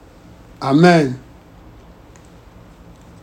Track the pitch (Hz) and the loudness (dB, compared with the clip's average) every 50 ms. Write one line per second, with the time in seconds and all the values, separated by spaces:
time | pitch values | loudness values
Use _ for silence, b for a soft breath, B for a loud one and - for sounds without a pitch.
0 | - - - - - - - - - - - - - 135 135 156 170 180 175 165 | -20 -20 -20 -20 -20 -20 -20 -20 -20 -20 -20 -14 -8 -4 0 2 2 4 2 2
1 | 147 127 127 - - - - - - - - - - - - - - - - - | 0 -4 -8 -12 -16 -20 -20 -20 -20 -20 -20 -20 -20 -20 -20 -20 -20 -20 -20 -20
2 | - - - - - - - - - - - - - - - - - - - - | -20 -20 -20 -20 -20 -20 -20 -20 -20 -20 -20 -20 -20 -20 -20 -20 -20 -20 -20 -20
3 | - - - - | -20 -20 -20 -20